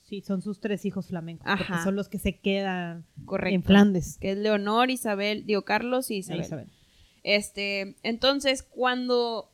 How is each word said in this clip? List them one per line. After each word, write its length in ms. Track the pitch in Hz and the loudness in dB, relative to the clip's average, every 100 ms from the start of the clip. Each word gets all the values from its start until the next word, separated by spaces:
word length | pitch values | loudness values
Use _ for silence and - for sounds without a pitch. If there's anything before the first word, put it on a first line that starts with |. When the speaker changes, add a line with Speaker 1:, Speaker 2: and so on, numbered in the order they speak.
Speaker 1:
Sí, 180 | _ 202 | _ -10
son 200 | - 190 | -4 -4
sus 180 | 196 202 | -4 -6
tres 260 | 220 202 202 | -4 -2 -2
hijos 220 | 190 180 | -4 -6
flamencos, 380 | 175 165 165 - | -6 -8 -8 -2
porque 160 | 196 185 | -2 0
Speaker 2:
Ajá. 100 | 175 | -2
Speaker 1:
son 120 | 180 196 | 0 -2
los 140 | 190 | -4
que 80 | 190 | -4
se 180 | 202 - | -4 -2
quedan 680 | 202 196 196 185 175 170 160 - - | -2 0 -2 -4 -6 -10 -14 -18 -6
Speaker 2:
Correcto. 300 | 196 - 185 | -4 0 2
Speaker 1:
en 80 | |
Flandes. 540 | 165 196 208 180 - - | 8 8 8 6 -2 -6
Speaker 2:
Que 120 | 196 | -6
es 60 | 196 | -2
Leonor, 520 | 214 208 202 220 254 | 0 0 2 4 4
Isabel, 540 | 262 226 202 208 214 - | 2 -2 -2 -2 -2 -2
digo, 160 | 202 | -2
Carlos 480 | - 208 240 254 254 | 0 -2 0 -2 -2
y 40 | 208 | -4
Speaker 1:
E 20 | |
Speaker 2:
Isabel. 240 | 180 180 | -4 -6
Speaker 1:
Isabel. 260 | 170 156 104 - _ _ - _ | -6 -8 -12 -20 _ _ -20 _
Speaker 2:
Este, 720 | - 208 202 - 202 202 196 - | 0 0 0 -6 -4 -4 -6 -6
entonces, 600 | 214 226 254 277 269 262 | -6 0 2 2 2 0
cuando 840 | - - 247 247 247 247 233 220 - | -4 -2 0 0 0 0 0 -4 -10